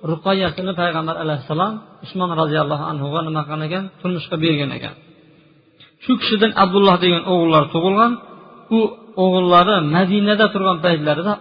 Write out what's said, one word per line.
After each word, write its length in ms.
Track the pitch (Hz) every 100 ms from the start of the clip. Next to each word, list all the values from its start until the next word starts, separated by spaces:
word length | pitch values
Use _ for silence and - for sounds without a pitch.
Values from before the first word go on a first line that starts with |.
Ruqayyasini 720 | 156 160 190 190 180 151 185
Payg'ambar 420 | 175 175 160 160 165
alayhissalom 560 | 156 147 123 160 202 214 - -
Usmon 340 | - 185 180
roziyallohu 520 | 165 156 156 147 147
anhuga 360 | 160 151 143 156
nima 220 | 160 156
qilgan 200 | 147 156
ekan? 220 | 156 180 196
Turmushga 420 | - 180 175 - 165
bergan 340 | 165 151 139
ekan. 240 | 123 117 - _ - _ _ _ _ _ _ - _
Shu 100 | -
kishidan 380 | 254 - 214 220
Abdulloh 420 | - 190 190 196 180
degan 260 | 180 170
o'g'illar 400 | 180 180 165 156 147
tug'ilgan. 460 | 170 180 202 233 240 - - - - -
U 80 | 226 214 - -
o'g'illari 640 | - 185 185 180 175 180 202
Madinada 600 | 147 165 185 208 202 208 214
turgan 300 | 208 190 175
paytlarida, 520 | 175 165 151 147 185 208